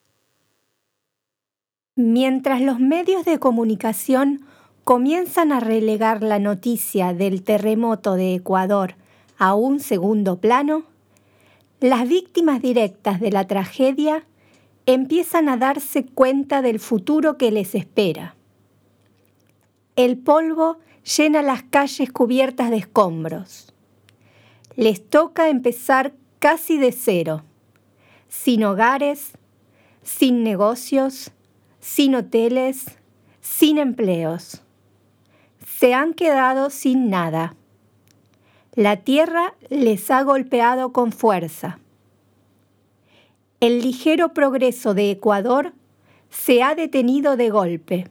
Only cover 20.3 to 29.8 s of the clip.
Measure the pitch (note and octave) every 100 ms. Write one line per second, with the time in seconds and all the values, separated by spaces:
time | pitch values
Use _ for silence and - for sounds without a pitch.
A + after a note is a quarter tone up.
20.3 | D4 D#4+ D#4+ D#4+ E4 _ _ - - D4+
21.3 | D4+ C#4+ B3+ - C#4 C#4 - C4 - A#3
22.3 | B3+ C4 B3+ A#3+ A3 - - F#3+ E3 D#3+
23.3 | E3 F#3+ - - _ _ _ _ _ _
24.3 | _ _ _ _ - A3 G3+ - D4 E4
25.3 | - D#4+ C4+ B3+ A#3+ - C4+ C4+ - _
26.3 | _ D4 D#4+ - D#4+ B3+ B3 - F3+ D#3+
27.3 | D#3 - _ _ _ _ _ _ _ _
28.3 | - - A#3 G#3 F#3+ A3+ C4+ C#4+ C#4+ -
29.3 | - _ _ _ _